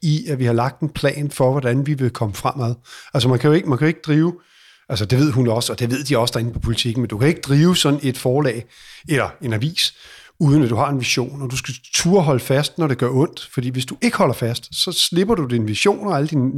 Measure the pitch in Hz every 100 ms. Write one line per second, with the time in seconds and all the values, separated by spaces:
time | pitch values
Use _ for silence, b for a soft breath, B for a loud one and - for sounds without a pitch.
0 | 160 156 - 135 120 117 127 - 151 -
1 | 139 143 147 - 127 139 127 127 143 143
2 | 127 - 110 92 131 139 120 117 B B
3 | B 143 117 123 151 160 185 123 151 165
4 | - 151 165 175 b b b b b 110
5 | 101 127 151 120 120 113 117 110 120 135
6 | 139 127 117 120 120 117 - 113 123 113
7 | 113 104 139 175 - 139 170 180 147 143
8 | 135 120 131 135 143 113 - B B B
9 | B 143 95 - 123 107 143 180 - -
10 | B B B B 147 147 123 113 143 139
11 | 117 - 120 139 131 127 - 127 - -
12 | 170 196 156 131 - 135 147 - 156 127
13 | 123 131 160 - - - 123 131 123 -
14 | 240 - 170 - 117 123 - - - 170
15 | - 170 196 208 131 120 107 104 202 202
16 | 208 151 156 151 127